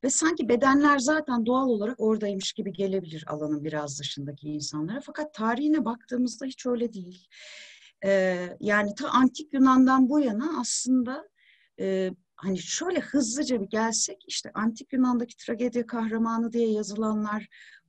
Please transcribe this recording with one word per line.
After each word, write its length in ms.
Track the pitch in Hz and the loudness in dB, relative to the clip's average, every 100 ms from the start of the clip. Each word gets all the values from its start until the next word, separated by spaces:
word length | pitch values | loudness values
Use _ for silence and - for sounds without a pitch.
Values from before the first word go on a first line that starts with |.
Ve 60 | 262 | -2
sanki 380 | - 320 330 226 | 2 2 0 2
bedenler 500 | 240 269 277 294 277 | 4 6 6 6 4
zaten 480 | 247 311 302 240 220 | 4 0 0 0 2
doğal 220 | 254 262 | 2 2
olarak 320 | 214 208 254 | 2 0 0
oradaymış 520 | 220 214 208 196 - | 0 2 0 -4 -6
gibi 200 | - 202 | -6 -8
gelebilir 520 | 175 196 190 170 156 151 | -2 -2 -2 -4 -10 -10
alanın 380 | 147 151 151 | -6 -4 -4
biraz 360 | 151 151 147 139 | -2 -4 -6 -8
dışındaki 480 | 135 - 139 143 151 | -8 -8 -10 -10 -8
insanlara. 520 | 151 143 151 160 254 | -8 -6 -6 -6 -6
Fakat 340 | 285 302 302 | -10 -8 -8
tarihine 500 | 254 220 240 302 302 | -4 -2 0 2 2
baktığımızda 640 | 226 233 - 247 247 - 269 | 0 -6 -6 -2 -2 -4 -10
hiç 200 | - 254 | -8 -4
öyle 260 | 240 233 | -2 -4
değil. 360 | 214 180 180 _ - - - - - - _ | -6 -14 -18 _ -20 -20 -20 -20 -20 -20 _
Ee, 520 | 196 196 185 180 180 - | 0 2 2 0 -6 -6
yani 340 | 208 208 208 | 0 0 0
ta 140 | 214 - | -4 0
Antik 460 | 254 262 - 311 | 4 4 2 -4
Yunan'dan 540 | 269 262 262 262 262 254 | 4 6 8 6 6 6
bu 120 | 302 | 4
yana 400 | 262 208 311 277 | 2 0 -2 -4
aslında, 680 | 240 - 247 254 240 285 - _ _ _ _ - | -4 -4 0 2 0 -6 -12 _ _ _ _ -6
e, 300 | 190 190 185 185 _ - | -2 0 -2 -4 _ -8
hani 220 | 185 185 | -4 -4
şöyle 420 | - - 381 330 | -4 -4 -2 -2
hızlıca 600 | - 285 226 262 254 240 | 0 0 0 -2 -2 -2
bir 40 | 196 | -2
gelsek, 580 | 220 226 226 - 370 - | -2 0 0 -4 -6 -10
işte 240 | - - | -10 -8
Antik 380 | - 220 226 262 | -2 -2 -4 -4
Yunan'daki 440 | 269 254 247 240 - | 0 2 2 -2 -8
tragedya 500 | - 220 247 240 233 | -8 -4 -2 -2 -4
kahramanı 640 | 233 220 226 226 226 233 | -4 -4 -2 0 0 -2
diye 200 | 233 226 | 0 0
yazılanlar 760 | 214 202 214 220 214 214 214 214 - - - | 0 -4 -4 -2 -2 -2 -4 -8 -16 -20 -20